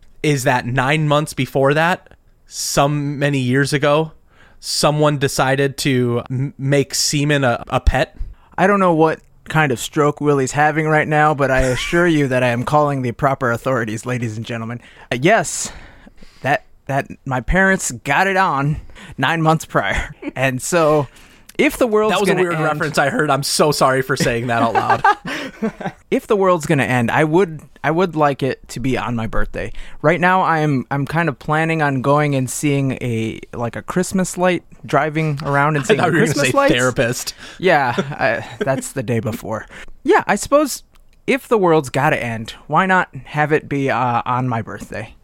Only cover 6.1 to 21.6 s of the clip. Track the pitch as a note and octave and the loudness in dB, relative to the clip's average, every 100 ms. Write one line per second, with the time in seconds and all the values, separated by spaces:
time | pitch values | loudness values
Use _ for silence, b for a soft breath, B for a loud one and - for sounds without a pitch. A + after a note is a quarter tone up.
6.1 | A#2+ - C3 C#3 - C3+ C#3+ C3+ - - | 0 -2 -4 -4 -4 0 0 0 -2 -2
7.1 | D3+ D3 D3 C3 A#2 - B2+ - C3 - | 0 0 2 2 -2 -2 0 2 2 0
8.1 | - b b b b F#3 G3+ F#3 D#3+ D#3+ | -6 b b b b 2 4 4 4 2
9.1 | - - _ - D#3+ D3 A#2 - D#3+ D3 | 0 -10 _ -4 0 0 0 -4 0 0
10.1 | - D3 C#3+ C3 C#3 D3+ D3+ D#3 D3+ C3 | 2 0 2 0 2 0 2 2 2 2
11.1 | D3+ D3+ C#3+ C3 C3 C3 B2+ - E3+ F3 | 2 2 2 2 2 2 0 0 2 2
12.1 | D3+ C#3 B2+ B2 A#2+ A#2+ D3+ D3 C#3 B2 | 2 2 2 0 0 0 2 2 0 -4
13.1 | - C#3+ C3+ B2 A#2 C3+ B2+ A2+ G#2+ B2 | -2 -2 0 -2 -2 -2 -2 -2 -6 -4
14.1 | B2 A#2 G#2+ A2 A#2 A2+ A#2+ B B B | -4 -4 -6 -8 -8 -10 -12 B B B
15.1 | B2 D#3+ G#3+ D#3 - - B B B B | 0 2 2 0 -6 -10 B B B B
16.1 | B B B B2+ D3 - - - C3+ - | B B B -2 -2 -4 -18 -6 -6 -6
17.1 | - - B2+ - F3 F#3+ F#3+ - A#2+ C#3 | -10 -6 -6 0 2 2 2 -2 -6 -2
18.1 | C#3+ F#3+ F#3+ F#3 C#3 C#3+ D#3 - B B | 0 2 2 0 0 -2 -4 -8 B B
19.1 | C3 C3+ E3 D#3 D#3+ - D3 G2+ - - | -2 0 2 2 2 0 -2 0 -2 -4
20.1 | - C#4+ - C3 B2+ - F3 D3+ D3+ C#3 | -8 -12 -4 -2 -2 -2 2 4 2 0
21.1 | B B B B - | B B B B 0